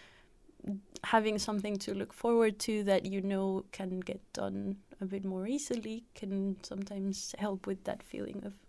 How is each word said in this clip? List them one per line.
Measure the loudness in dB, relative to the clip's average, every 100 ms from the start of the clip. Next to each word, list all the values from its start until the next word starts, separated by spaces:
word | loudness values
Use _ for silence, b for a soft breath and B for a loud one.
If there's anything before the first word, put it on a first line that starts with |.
| B B B B -20 -12 -6 -6 -8 -10
having | 4 4 6 2
something | 0 0 0 -2
to | -2
look | -4 -4
forward | -2 4 6 6 4
to | 0 2
that | 6 4 4
you | 0
know | 2 2 2 0 -2
can | -6 -4 -2
get | -4 -6 -8
done | -4 -2 -2 -2 -4 -8 -8
a | -4
bit | -2 -2
more | -2 0
easily | -2 0 -2 -2 -8 -10 -10
can | -4 0 0 -2
sometimes | -6 -6 -6 -2 -2 -2 -4 -2
help | -2 -2 -2
with | -4
that | -2 -6
feeling | -6 -6 -6 -6 -8
of, | -12